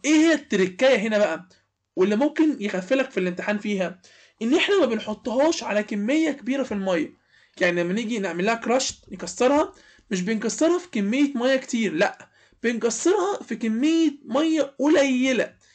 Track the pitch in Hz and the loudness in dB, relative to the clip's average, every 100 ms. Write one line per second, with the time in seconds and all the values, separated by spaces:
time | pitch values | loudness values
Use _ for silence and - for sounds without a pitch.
0 | 285 311 330 294 - 196 185 180 262 233 | 2 4 4 2 0 0 0 2 2 2
1 | 220 208 196 160 - _ _ _ _ - | 2 0 0 -2 -10 _ _ _ _ 0
2 | 190 214 294 - 311 262 202 185 185 269 | 2 2 0 2 2 2 -4 -4 -2 0
3 | 254 - 180 180 196 208 208 202 170 - | 0 -2 -4 -4 -4 -4 -2 -2 -4 -8
4 | _ _ _ - 226 330 - 403 254 226 | _ _ _ -8 0 0 2 2 2 -2
5 | - 208 247 233 311 330 - 208 214 208 | -6 -8 -4 0 0 0 -2 -4 -2 -4
6 | 208 302 320 285 202 269 247 208 190 175 | 0 0 0 -2 -4 -4 -4 -4 -2 -2
7 | - - _ _ _ - 180 175 175 202 | -2 -10 _ _ _ -2 0 0 0 -2
8 | 220 233 190 170 202 226 226 254 269 - | -2 -4 -4 -2 -2 -2 0 0 -2 -8
9 | - 185 175 - 254 285 381 - - _ | -16 -14 -10 0 2 2 0 -4 -20 _
10 | - 185 180 220 226 - 320 349 - 220 | -8 -4 -2 -2 -2 0 2 0 -2 -4
11 | 202 262 285 269 247 262 254 233 208 156 | -2 2 0 0 0 0 -2 -2 -2 0
12 | 202 - - _ _ _ 226 233 233 - | -2 -4 -20 _ _ _ -4 -2 -4 0
13 | 339 403 381 403 - 226 226 220 302 330 | 2 2 0 -4 -8 -6 -4 0 2 2
14 | 320 285 - 254 320 320 277 - 285 302 | 2 0 -4 0 0 0 -2 0 2 4
15 | 277 254 262 233 - _ _ | 4 2 2 0 -2 _ _